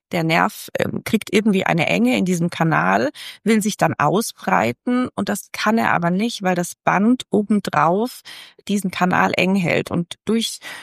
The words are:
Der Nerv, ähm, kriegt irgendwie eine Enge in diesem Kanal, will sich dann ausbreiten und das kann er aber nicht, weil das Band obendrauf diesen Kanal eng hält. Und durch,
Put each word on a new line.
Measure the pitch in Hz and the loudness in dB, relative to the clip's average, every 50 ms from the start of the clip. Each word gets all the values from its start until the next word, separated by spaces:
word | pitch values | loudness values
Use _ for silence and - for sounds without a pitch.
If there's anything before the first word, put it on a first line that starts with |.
| _ _ | _ _
Der | - 175 160 | -4 -2 0
Nerv, | 160 160 175 180 214 - - - - - - | 0 2 2 2 0 -2 -6 -14 -8 -4 -4
ähm, | - - - - - | -4 -2 -4 -6 -4
kriegt | - - 214 - - | -2 -2 -2 -2 0
irgendwie | - 214 208 220 185 190 - | 0 2 2 4 2 2 2
eine | - 165 165 151 | 2 2 2 2
Enge | - - 185 233 247 254 | 2 2 2 2 2 2
in | 208 190 | 2 2
diesem | 175 185 165 170 175 | 0 0 0 0 -2
Kanal, | - - 165 165 151 147 175 185 190 208 240 294 - - - - - - _ | 0 0 0 2 2 2 2 2 2 2 0 -2 -4 -8 -16 -16 -18 -6 _
will | 202 226 220 | 2 2 2
sich | 196 214 - | 2 0 0
dann | - - 160 - | 0 0 0 2
ausbreiten | - 143 151 165 208 226 - - - - 202 185 185 208 233 247 - _ 247 247 247 254 - - | 2 0 2 2 0 -2 -4 -8 -8 -2 0 0 2 2 0 -2 -4 _ -2 -2 0 -2 -2 -4
und | - 202 196 | -6 -4 -4
das | 208 - - - - | -4 -6 -8 -12 -10
kann | - - 208 220 | -2 0 0 2
er | 226 226 - - | 2 2 2 2
aber | 170 170 170 | 2 0 0
nicht, | 180 190 220 240 - - | 0 0 -2 -2 -4 -4
weil | 196 185 185 | -2 -2 0
das | 175 175 - - - _ | 0 -2 -6 -8 -4 _
Band | 165 156 180 202 226 254 247 - - | 0 0 2 4 2 2 0 -2 -2
obendrauf | - 208 208 - 214 208 - - - 147 147 160 180 202 233 254 - - - - - - - - - - _ | -2 -2 0 0 0 0 0 0 0 2 2 2 2 2 0 -2 -6 -12 -18 -20 -20 -18 -20 -20 -20 -18 _
diesen | - 202 208 190 185 | -4 -2 -2 -2 -4
Kanal | - - 180 185 175 165 185 190 - | -2 0 0 2 2 2 2 2 2
eng | - 180 185 196 | 0 2 2 2
hält. | 196 175 151 87 87 - - | 0 0 0 0 0 0 -2
Und | 185 170 170 - - - _ | -2 -4 -4 -4 -10 -8 _
durch, | - 220 226 220 - - - - - - - | -2 0 0 -2 -4 -8 -10 -14 -16 -16 -16